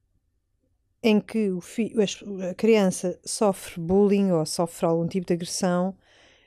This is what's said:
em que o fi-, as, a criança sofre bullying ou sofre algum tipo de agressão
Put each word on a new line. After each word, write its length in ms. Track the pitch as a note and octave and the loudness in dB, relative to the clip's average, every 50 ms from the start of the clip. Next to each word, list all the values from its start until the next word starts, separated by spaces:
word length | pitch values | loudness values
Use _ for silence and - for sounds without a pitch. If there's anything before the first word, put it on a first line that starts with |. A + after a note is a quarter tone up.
| _ _ _ _ _ _ _ _ _ _ _ _ _ _ _ _ _ _ _ _ | _ _ _ _ _ _ _ _ _ _ _ _ _ _ _ _ _ _ _ _
em 180 | - A3+ G#3+ G#3 | 2 2 4 2
que 300 | - - - A3 G#3+ G3 | 2 0 -2 -2 -2 -2
o 100 | F#3 F3 | -2 -4
fi-, 320 | - - - - A3+ G3 - A3+ | -6 -8 -6 -6 -6 -2 0 0
as, 220 | G#3 F3+ - - - G3+ G3+ F#3 F#3+ F3 | 0 0 -2 -6 -12 -12 -10 -8 -8 -8
a 20 | F#3 | -6
criança 680 | - - A3 A3+ G#3+ G3 F#3 F3 - - F3+ E3+ - - | 0 2 4 4 4 4 2 0 0 -4 -6 -6 -8 -10
sofre 540 | - - - A3+ G3+ F#3+ - - - - F3 | -10 -4 0 2 0 0 0 -4 -14 -12 -8
bullying 520 | E3 D#3+ F#3 G3 G#3 G3+ G3+ G3+ G3+ F#3+ | -2 0 4 4 4 4 4 4 2 2
ou 140 | F3+ D#3+ D#3 | 2 2 0
sofre 400 | D3+ - - F3 E3+ - - - | -2 -2 -4 -4 -4 -4 -2 -2
algum 220 | E3+ E3 E3 E3+ E3+ | 0 0 0 0 -2
tipo 180 | - F#3+ F3+ | -4 -4 -2
de 80 | - F3+ | -2 -2
agressão 600 | E3+ F3+ - - - - F#3 F3 F3+ F3+ F#3+ F#3 _ _ _ _ _ _ _ _ _ _ | -4 -4 -6 -6 -4 -2 0 0 0 0 -2 -4 _ _ _ _ _ _ _ _ _ _